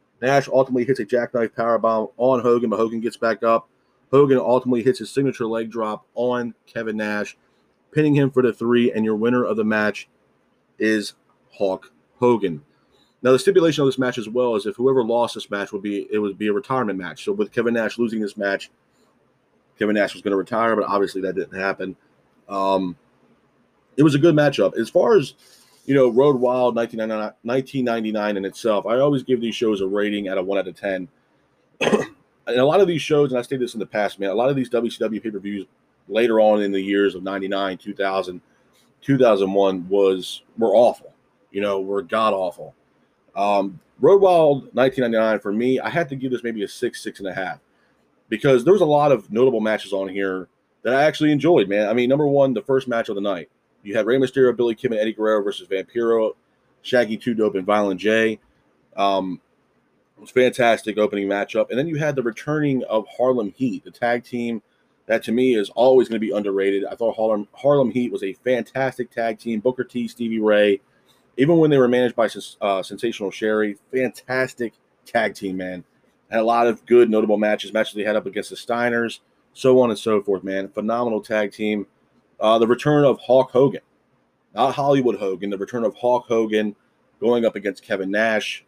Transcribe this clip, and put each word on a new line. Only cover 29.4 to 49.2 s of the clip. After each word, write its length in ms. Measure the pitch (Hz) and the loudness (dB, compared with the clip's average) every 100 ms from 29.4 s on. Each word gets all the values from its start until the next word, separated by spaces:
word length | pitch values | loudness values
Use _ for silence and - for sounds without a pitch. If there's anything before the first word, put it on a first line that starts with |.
| 117 104 | -2 -2
shows 240 | 113 104 | -2 0
a 80 | 95 | -2
rating 400 | 101 104 101 101 | -2 -2 -4 -4
out 100 | 95 | -4
of 80 | 92 | -2
one 120 | 98 | -4
out 100 | 92 | -4
of 80 | 85 | -8
ten. 320 | 101 95 90 _ _ _ _ _ _ _ | -6 -6 -8 _ _ _ _ _ _ _
<clears throat> 100 | - 214 - - _ _ - | 0 0 -2 -14 _ _ -4
And 120 | 123 | 2
a 60 | 135 | 4
lot 160 | 180 | 4
of 60 | 190 | 2
these 140 | 165 | 0
shows, 300 | - 147 143 | 0 2 2
and 80 | 127 | -2
I 20 | |
stated 220 | 117 135 | -4 -6
this 100 | 120 | -6
in 60 | 113 | -6
the 60 | 92 | -6
past, 320 | 107 101 - | -4 -4 -4
man, 100 | 98 | -4
a 60 | 98 | 0
lot 140 | 127 | 0
of 60 | 139 | 0
these 140 | 123 | -2
W 220 | 117 117 | -2 -4
C 60 | - | -4
W 200 | 110 107 | -6 -4
pay-per-views 460 | 113 101 101 101 92 _ _ _ - | -8 -8 -8 -10 -12 _ _ _ -6
later 320 | 104 117 110 | 0 2 4
on 220 | 107 107 | 4 4
in 100 | 101 | 2
the 100 | 98 | -2
years 340 | 95 101 101 92 | 0 2 0 -2
of 80 | |
ninety-nine, 540 | 92 98 95 98 98 92 | -6 -6 -4 -4 -4 -6
two 160 | 104 | -10
thousand, 480 | 98 98 95 90 90 - _ _ _ _ _ | -6 -4 -4 -6 -12 -20 _ _ _ _ _
two 160 | - 139 | -2 4
thousand 360 | 123 101 98 | 4 4 2
one 340 | 98 98 95 87 | 2 2 0 -2
was, 560 | 98 98 95 87 - - - | 2 2 0 -4 -14 -16 -4
were 180 | 113 104 | 2 4
awful, 380 | 120 - - _ _ _ _ | 4 2 -10 _ _ _ _
you 100 | 98 | -4
know, 180 | 101 98 | -2 -2
were 220 | 95 101 | -2 -6
god-awful. 720 | 85 110 110 98 92 - 76 - _ _ _ _ _ - | -2 0 0 0 -4 -8 -16 -20 _ _ _ _ _ -4
Um, 440 | 101 101 98 92 _ _ | 0 0 0 -8 _ _
Road 220 | 135 196 | 4 6
Wild 540 | 190 175 156 143 - - | 6 6 4 2 -2 0
nineteen 280 | 131 131 | 0 0
ninety-nine 360 | 120 113 110 104 | 0 2 2 0
for 140 | 104 | -2
me, 260 | 104 123 131 | -2 0 0
I 100 | 113 | -2
had 200 | 147 165 | -4 -4
to 60 | 135 | -6
give 160 | 131 | -6
this 120 | 120 | -6
maybe 200 | 117 110 | -6 -6
a 40 | 98 | -8
six, 340 | - 120 - | -6 -8 -6
six 180 | 110 - | -12 -12
and 80 | 98 | -10
a 60 | |
half, 260 | 92 90 76 _ _ _ _ _ _ _ | -8 -8 -10 _ _ _ _ _ _ _
because 340 | 110 143 127 | -2 2 4
there 100 | 123 | 4
was 80 | 202 | 4
a 40 | 156 | 4
lot 260 | 147 147 | 4 4
of 200 | 123 | 2